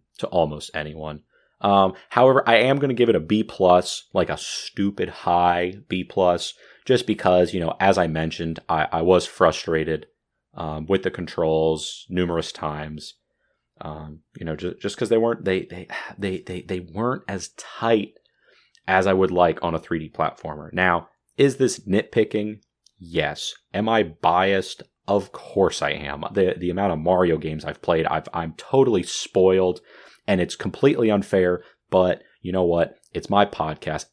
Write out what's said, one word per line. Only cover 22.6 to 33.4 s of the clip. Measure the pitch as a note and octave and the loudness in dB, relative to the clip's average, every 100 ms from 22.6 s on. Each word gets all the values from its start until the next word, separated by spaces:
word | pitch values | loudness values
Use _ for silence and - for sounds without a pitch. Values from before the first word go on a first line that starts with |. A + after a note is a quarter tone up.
| _ _ _ _ | _ _ _ _
Yes. | E2+ E2 D2 - - - _ | -6 -2 -2 -4 -10 -14 _
Am | G2 A2 | -4 0
I | A2+ | 0
biased? | F2 D#2+ E2+ F2 G2 G2 - - - _ - | 0 -2 2 2 2 0 -4 -10 -20 _ -2
Of | G2+ F#2 | -2 -2
course | - - G2+ F2 - | -10 -6 0 2 0
I | D2 | -4
am. | D2 C#2+ D2 E2 | -6 -8 -10 -4
The, | G#2 F#2 - | 0 0 0
the | F2 | -4
amount | F2+ G2 | -2 -2
of | D#2 | 0
Mario | E2 F#2 F2+ D#2 | 2 2 2 0
games | D#2 D2+ | -4 -8
I've | D#2 - | -10 -6
played, | - E2 D#2+ | -2 0 0
I've, | E2 - | -4 -6
I'm | E2+ E2 | -8 -8
totally | - - C3+ B2+ G2+ | -10 0 2 4 2
spoiled, | F2 - - - F#2 F#2+ F#2 F2+ _ - - _ - | -2 -8 -4 2 4 4 2 -2 _ -20 -20 _ -2
and | F#2+ | 0
it's | E2+ | 0
completely | - G2 - C#3 C3 A2 | -4 -10 0 2 2 2
unfair, | G2+ G2 G2 F2+ F2 - _ _ | 0 2 2 2 0 -6 _ _
but | F#2 F2+ E2+ _ _ | 2 2 0 _ _
you | - | -6
know | F#2 | 0
what? | F2 E2+ E2 - _ | 2 2 0 -4 _
It's | E2+ - | -10 0
my | G2 | 2